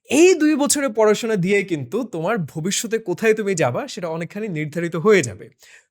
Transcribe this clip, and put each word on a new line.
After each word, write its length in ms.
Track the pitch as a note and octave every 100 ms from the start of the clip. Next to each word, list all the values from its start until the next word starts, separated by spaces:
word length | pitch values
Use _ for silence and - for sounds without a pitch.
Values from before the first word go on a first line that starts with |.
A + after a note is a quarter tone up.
| -
এই 240 | C4 F4+
দুই 220 | E4+ D4+ D#4
বছরের 380 | C#4+ D4 C#4
পড়াশোনা 420 | G#3+ G#3+ G#3 A3+ G#3+
দিয়ে 280 | F3+ G3+
কিন্তু 400 | G3 D#3+ A#2+ G#3+
তোমার 340 | A#3 E3 E3+ A#3
ভবিষ্যতে 600 | D3 E3 E3+ - G#3+ A3
কোথায় 360 | A3 E3+ A3
তুমি 220 | G#3+ G3 F3
যাবা 320 | C3+ C3 C#4
সেটা 200 | - F3
অনেকখানি 400 | D#3+ E3+ G#3 G#3+
নির্ধারিত 480 | D#3 D3+ E3+ E3+ E3+
হয়ে 280 | F#3+ G3+
যাবে। 260 | A#2+ F#2 - _ - - _